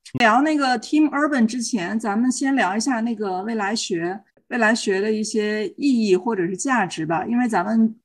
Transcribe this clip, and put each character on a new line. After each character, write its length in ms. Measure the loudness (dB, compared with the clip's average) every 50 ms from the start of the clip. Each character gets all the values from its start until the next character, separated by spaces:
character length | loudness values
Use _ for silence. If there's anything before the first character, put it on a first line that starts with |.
| -14 -8 -2 2
聊 240 | 4 4 4 4
那 120 | 4 2 2
个 240 | 0 0 0 0 -2
Team 280 | -2 0 2 2 4 2
Urban 380 | 2 0 0 2 2 2 2
之 160 | 2 0 -2
前， 360 | -4 -4 -4 -4 -2 -2 -4 -4
咱 200 | -2 -2 0 0
们 120 | 0 0
先 240 | 0 0 0 0 2
聊 220 | 2 2 0 0
一 40 | -2
下 200 | -2 -2 -2 -2
那 140 | -2 -2 -2
个 280 | -4 -4 -4 -4 -4 -4
未 100 | -4 -4
来 200 | -4 -4 -4 -4
学， 460 | -4 -4 -4 -4 -4 -4 -4 -6 -8 -12 _ _ _ _ -8
未 100 | -2 0
来 160 | 2 2 2
学 260 | 2 0 0 0 0
的 100 | 0 0
一 140 | 0 -2 -2
些 420 | -2 -2 -2 0 0 -2 -2 -4 -6 -4 -2
意 280 | 0 2 2 2 4
义 80 | 4 2
或 220 | 2 2 0 -2
者 100 | 0 -2
是 80 | -2 -4
价 300 | -4 -2 0 0 0 0
值 220 | -2 -4 -4 -4
吧。 180 | -2 -2 -2 -2
因 140 | -2 0 0
为 100 | 0 0
咱 160 | 0 0 0
们 320 | 2 2 2 2 2 0 -4